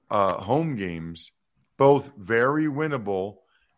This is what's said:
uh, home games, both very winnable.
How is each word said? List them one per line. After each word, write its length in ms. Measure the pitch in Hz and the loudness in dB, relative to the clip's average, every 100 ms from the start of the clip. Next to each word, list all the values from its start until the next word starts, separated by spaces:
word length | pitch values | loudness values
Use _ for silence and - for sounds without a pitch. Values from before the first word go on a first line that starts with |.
| - | -4
uh, 300 | 104 95 - | 0 2 0
home 340 | 98 143 165 117 | -2 -2 0 -4
games, 560 | 92 82 82 82 - _ _ _ _ - | -6 -8 -10 -14 -18 _ _ _ _ 4
both 340 | 139 139 139 104 | 6 6 0 -16
very 480 | 92 117 127 156 156 | -2 2 2 0 -2
winnable. 720 | 139 156 135 101 95 98 - _ _ _ | -2 -4 -4 -4 -4 -4 -10 _ _ _